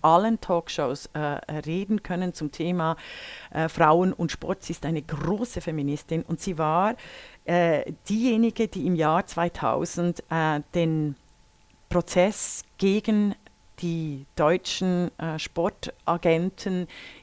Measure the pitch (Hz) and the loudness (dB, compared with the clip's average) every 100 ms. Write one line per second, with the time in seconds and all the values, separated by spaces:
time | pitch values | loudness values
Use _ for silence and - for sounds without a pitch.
0 | 156 170 214 226 - 175 - - 139 143 | 4 6 4 0 0 -2 -2 -2 -2 -2
1 | - 156 147 143 - 151 143 170 196 214 | -8 -6 -4 -4 -6 -6 -4 -4 -2 -2
2 | - 180 185 - 151 - 165 180 160 165 | -2 -4 -4 -4 -8 -4 -2 0 0 -2
3 | - - - - - 151 160 - 160 165 | -8 -16 -16 -16 -8 -4 -2 4 6 6
4 | 185 - 165 - 156 190 - 165 147 160 | 4 0 -4 -4 -6 -6 -6 -8 -4 -4
5 | 147 143 147 202 240 175 170 156 139 147 | -4 -4 -2 -2 -4 -6 -6 -4 -2 -4
6 | - 165 - 160 - 160 156 165 202 247 | -4 -6 -4 -6 -4 -2 0 2 2 -2
7 | - - - - - 175 170 151 - 165 | -10 -20 -20 -10 -2 2 4 2 -2 -8
8 | - 214 247 220 226 220 220 190 180 175 | -4 0 2 4 4 2 -2 -2 0 2
9 | 156 165 - - 175 - 127 117 170 - | 4 2 0 0 -2 0 0 0 0 -2
10 | 175 170 - 160 156 151 147 180 165 156 | -2 -2 -2 0 2 0 -2 0 0 0
11 | 151 139 _ - _ _ _ _ - 175 | -2 -6 _ -20 _ _ _ _ -2 -2
12 | 170 180 190 208 - - - - 196 208 | 2 4 2 2 -4 -6 -10 0 2 2
13 | 214 214 208 190 - _ - - 175 165 | 2 2 2 -2 -12 _ -20 -8 -4 -2
14 | 156 139 143 - 151 180 - - 185 180 | -4 -6 -6 2 4 4 0 -2 0 2
15 | - - 165 160 - - 180 - - - | 0 -4 -6 -6 -6 -2 -2 -2 -10 -6
16 | - 170 175 165 180 - 196 185 175 - | -2 2 4 4 2 -4 -4 -4 -4 -10
17 | - - | -20 -10